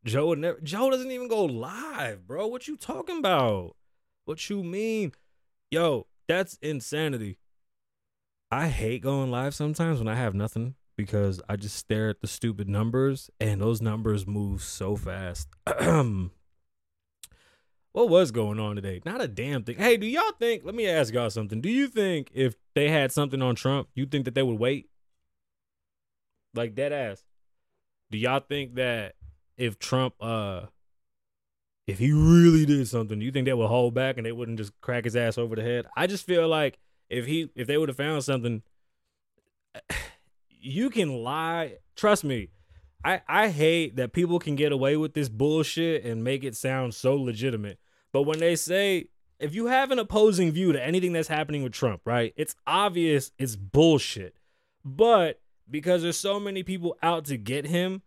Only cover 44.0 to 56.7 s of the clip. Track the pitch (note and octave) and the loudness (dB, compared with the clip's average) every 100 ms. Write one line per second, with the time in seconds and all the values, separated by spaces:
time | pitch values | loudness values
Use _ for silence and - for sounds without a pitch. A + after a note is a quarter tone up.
44 | B2 E3 E3+ E3+ D#3+ C#3 D3 C#3 C3+ D3+ | -4 0 0 0 -2 0 0 2 2 2
45 | D#3 D3+ C#3 G#2+ C#3+ D#3 D#3 - E3 D#3 | 0 -2 -4 0 2 2 0 0 0 -2
46 | A#2+ A2+ A#2 C#3 C3 A2 C3 C3 B2+ A2 | -2 -4 -2 -2 -4 -6 -4 -2 -2 0
47 | C3 C#3+ B2+ A2 C3 A2+ G#2 F#2 _ _ | 2 2 0 -2 -2 -4 -6 -12 _ _
48 | _ C3+ C#3+ D#3 E3 E3 - F3+ G3+ F#3 | _ 0 0 2 2 2 0 0 2 0
49 | - _ _ _ D3 F3 A#3 C4 C4+ B3+ | -4 _ _ _ -6 -4 2 2 2 0
50 | G#3+ G#3+ G#3+ F#3 F3 D#3 F#3 D#3 B2+ F3+ | 0 6 6 6 2 2 2 2 2 0
51 | F3+ E3+ D#3 D#3 D3+ D3 B2+ - B2 F#2 | 0 -2 -2 -2 -2 -4 -4 -2 -2 -2
52 | - A#2+ A#2 - D#3 - - E3+ G3+ F3 | -2 0 0 -4 -8 -6 -2 2 2 2
53 | E3 C#3+ C3 _ C3+ A2 G2 C#3 E3 D3 | 2 2 0 _ -6 -6 0 6 8 6
54 | - - F#2 _ _ _ _ _ C#3 C3+ | 2 -8 -12 _ _ _ _ _ -14 2
55 | A3+ A3 E3 - _ _ _ D3+ D#3+ F3+ | 6 6 4 -2 _ _ _ -6 2 2
56 | E3+ E3 G3 G3+ G3+ G3 F3 | 2 -2 -2 -4 -4 -8 -6